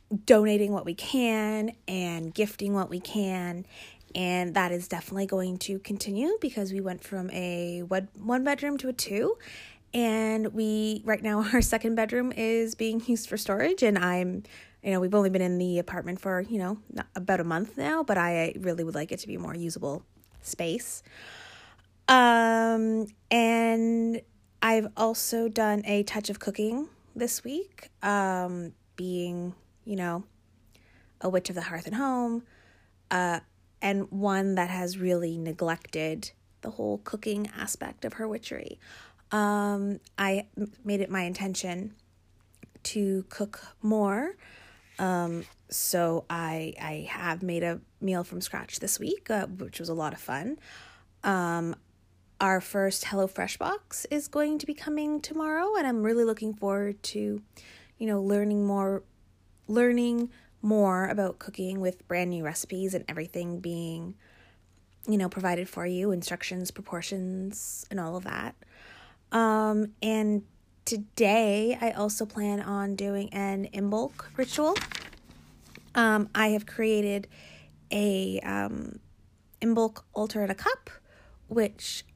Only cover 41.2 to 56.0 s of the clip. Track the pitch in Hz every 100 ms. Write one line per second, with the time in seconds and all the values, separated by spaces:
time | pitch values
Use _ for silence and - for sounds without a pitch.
41.2 | 175 185 196 185 185 175 202 - _ _
42.2 | _ _ _ _ - - - 214 196 190
43.2 | 190 - 208 - - - 214 214 202 202
44.2 | 311 403 - - - - _ - 190 180
45.2 | 170 170 - - - - - 180 170 165
46.2 | - 170 165 160 160 - 156 151 156 -
47.2 | 180 165 185 170 170 165 - _ 190 185
48.2 | 175 180 - - - - 196 - - 403
49.2 | - 220 185 185 - - 170 165 151 -
50.2 | - 131 196 311 - - - - _ _
51.2 | - 190 175 170 170 - _ _ _ _
52.2 | _ - 196 190 - 202 196 190 - 202
53.2 | 196 - 185 - - 415 - - - 294
54.2 | 285 294 302 302 - 294 - 302 302 302
55.2 | - 311 311 311 381 427 277 233